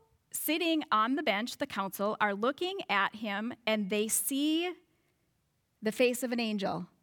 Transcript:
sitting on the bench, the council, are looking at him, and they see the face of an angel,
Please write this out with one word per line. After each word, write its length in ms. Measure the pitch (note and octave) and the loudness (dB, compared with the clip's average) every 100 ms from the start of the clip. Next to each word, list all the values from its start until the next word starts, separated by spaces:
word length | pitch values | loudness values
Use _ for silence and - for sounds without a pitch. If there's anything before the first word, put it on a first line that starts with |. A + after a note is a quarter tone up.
| _ _ _ | _ _ _
sitting 520 | - - D#4+ E4+ D#4+ - | -6 -2 0 2 2 2
on 240 | G#3+ A3+ C#4+ | 2 4 2
the 80 | |
bench, 340 | D4+ G3+ A#3+ - | 2 0 -2 -6
the 80 | - | -6
council, 520 | - G3 - G#3 - | -4 -4 -2 -2 2
are 140 | G#3 | 0
looking 460 | G3+ A#3 D4 F4+ G4 - | 2 0 0 -4 -4 -2
at 260 | G3+ G3 G#3+ | 2 0 -2
him, 380 | A3 G3+ A3+ - - | -6 -4 -6 -6 -2
and 240 | A3 F#3+ | 0 2
they 200 | G#3 A3 | 0 0
see 600 | - - C#4 D4+ D#4+ F4 E4 _ _ _ _ _ _ _ _ _ _ | 0 0 0 2 2 0 -6 _ _ _ _ _ _ _ _ _ _
the 100 | G#3+ | -4
face 320 | G#3 B3 A#3+ | 2 2 2
of 80 | B3 | -2
an 80 | A#3+ | 0
angel, 480 | A3+ G#3+ F#3+ F3+ F3+ _ | 0 0 -2 -4 -8 _